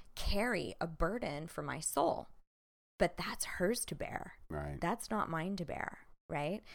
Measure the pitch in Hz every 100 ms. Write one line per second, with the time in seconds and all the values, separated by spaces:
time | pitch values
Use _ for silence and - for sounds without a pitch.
0 | - - - 196 240 196 - - 170 160
1 | 165 240 220 147 160 - 147 131 - -
2 | - - - - - _ _ _ _ -
3 | 175 - - - - - 185 247 - -
4 | - - - - - 151 147 143 170 220
5 | - 214 - 160 175 196 165 - - -
6 | - - - 160 147 208 -